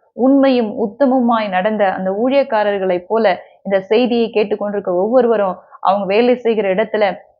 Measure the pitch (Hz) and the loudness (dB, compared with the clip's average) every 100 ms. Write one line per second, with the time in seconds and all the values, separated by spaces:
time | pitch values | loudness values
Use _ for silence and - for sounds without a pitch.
0 | _ - 254 277 269 247 220 - 226 - | _ -2 2 4 4 2 -2 -4 -6 -2
1 | 277 262 240 226 208 185 214 214 196 190 | 0 2 2 0 -2 -2 -2 0 -2 -2
2 | 190 202 247 277 269 214 208 202 190 180 | -4 -2 0 0 0 0 0 0 -2 -2
3 | 180 220 208 - - _ 196 196 190 214 | -2 0 0 0 -6 _ -4 -2 2 2
4 | 233 233 226 214 208 214 208 202 196 180 | 2 0 0 0 -2 -4 -4 -6 -4 -2
5 | 208 262 240 214 196 180 - - - 202 | 2 2 2 2 -2 -4 -14 -4 0 0
6 | 190 208 247 247 233 214 196 185 - 214 | 0 2 2 0 0 0 0 -2 -2 0
7 | 196 180 - | -2 -2 -12